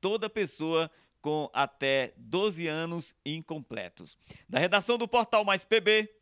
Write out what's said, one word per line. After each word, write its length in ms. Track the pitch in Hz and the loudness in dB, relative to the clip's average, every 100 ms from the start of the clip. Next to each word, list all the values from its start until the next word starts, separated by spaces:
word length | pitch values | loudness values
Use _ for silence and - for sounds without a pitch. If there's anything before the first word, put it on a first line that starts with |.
toda 280 | 190 214 208 | -2 -4 -4
pessoa 600 | 220 190 - 160 160 160 _ _ _ | -4 -4 -4 -2 0 -2 _ _ _
com 280 | 151 151 147 | -4 -4 -2
até 600 | - 139 _ 139 135 127 - | -2 -2 _ 0 0 0 -8
doze 500 | 117 175 208 165 170 | -6 -2 -2 -2 -4
anos 480 | 156 165 170 151 - - | -4 -4 -6 -8 -12 -8
incompletos. 920 | 160 160 156 123 110 90 _ 82 - _ - _ | -8 -8 -12 -10 -10 -10 _ -20 -20 _ -20 _
Da 100 | - | 0
redação 400 | 175 202 190 240 | 4 4 4 0
do 100 | 226 | 2
Portal 380 | 240 220 220 202 | 0 4 2 4
Mais 180 | 190 | 0
P 160 | - 226 | 2 2
B 300 | 196 214 214 _ | 4 4 2 _